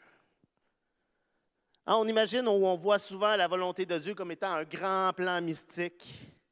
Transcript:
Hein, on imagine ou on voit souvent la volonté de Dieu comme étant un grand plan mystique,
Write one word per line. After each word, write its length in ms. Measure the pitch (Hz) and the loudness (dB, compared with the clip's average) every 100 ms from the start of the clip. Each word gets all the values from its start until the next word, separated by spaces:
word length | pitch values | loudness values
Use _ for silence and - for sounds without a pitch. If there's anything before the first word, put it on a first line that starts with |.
| _ _ _ _ _ _ _ _ _ _ _ _ _ _ _ _ _ _ - | _ _ _ _ _ _ _ _ _ _ _ _ _ _ _ _ _ _ 0
Hein, 100 | 220 | 2
on 120 | 220 | 2
imagine 400 | 220 208 240 240 | 2 2 2 2
ou 180 | 202 190 | 4 4
on 100 | 175 | 2
voit 240 | 196 202 | 2 2
souvent 360 | - 196 208 208 | 0 -2 2 2
la 120 | 175 | 2
volonté 400 | 185 180 180 180 | 0 -2 -4 -2
de 100 | 170 | -4
Dieu 160 | 160 | -4
comme 180 | 202 175 | -8 -8
étant 220 | 160 190 | -6 -4
un 100 | 165 | -4
grand 500 | 160 156 190 190 185 | -4 -4 -2 2 0
plan 280 | 180 185 175 | 0 0 0
mystique, 920 | 170 151 - - 175 - - - - - _ | -2 -6 -8 -6 -6 -8 -20 -18 -20 -20 _